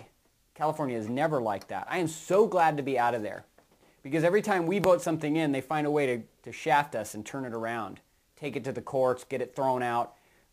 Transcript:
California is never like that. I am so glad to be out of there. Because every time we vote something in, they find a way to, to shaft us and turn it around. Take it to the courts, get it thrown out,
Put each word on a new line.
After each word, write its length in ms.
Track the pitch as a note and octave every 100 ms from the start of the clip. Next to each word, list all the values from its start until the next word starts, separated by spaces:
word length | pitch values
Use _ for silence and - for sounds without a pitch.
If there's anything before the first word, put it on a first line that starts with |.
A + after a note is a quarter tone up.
| - _ _ _ _
California 440 | - D#3 D#3 C#3 A#2
is 120 | G#2+
never 320 | B2+ D#3+ D3
like 260 | A2 G2 -
that. 180 | F#2+ -
I 80 | E3+
am 100 | D#3+
so 380 | - - F#3+ G#3+
glad 320 | F3 D#3+ D3
to 60 |
be 160 | C3+ B2
out 160 | A#2+ A#2+
of 80 |
there. 200 | G2+ - - _ _ _ _ _
Because 200 | C#3 D#3+
every 200 | E3+ G#3
time 240 | G#3 F#3+ E3
we 100 | G3+
vote 240 | F3+ F3
something 340 | F3 D#3+ D#3 D#3
in, 160 | D3+
they 100 | C3+
find 260 | B2+ D#3 D3
a 40 |
way 140 | D3 C3+
to, 160 | A#2+ A2 _
to 80 | A#2+
shaft 420 | - D#3+ D3 C#3+
us 220 | A2+ G#2 G#2+
and 100 | G#2
turn 180 | C#3
it 100 | C3
around. 480 | A2+ A2+ A#2 G2+ G2+ _ _ _ -
Take 200 | - C3
it 80 | C3
to 60 |
the 120 | A#2+
courts, 400 | - C3+ B2+ B2
get 180 | - C3
it 140 | A#2+ -
thrown 260 | C3+ B2+
out, 320 | A#2+ A#2+ A#2+ - _ _ _